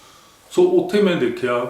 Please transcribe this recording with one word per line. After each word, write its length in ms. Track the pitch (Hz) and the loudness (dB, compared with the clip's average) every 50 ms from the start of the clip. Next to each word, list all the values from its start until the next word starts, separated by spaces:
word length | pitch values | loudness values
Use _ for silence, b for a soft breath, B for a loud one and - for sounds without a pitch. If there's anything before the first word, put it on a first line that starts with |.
| B B B B B B B B B _ | B B B B B B B B B _
ਸੋ 120 | - - 180 | 0 2 2
ਉੱਥੇ 400 | - - 175 - - - 208 202 | 4 4 2 0 0 0 0 2
ਮੈਂ 140 | 185 170 | 2 0
ਦੇਖਿਆ 480 | - 123 113 - - - 123 120 120 123 123 | 0 -2 -2 -4 -4 -4 -2 -2 -2 -4 -6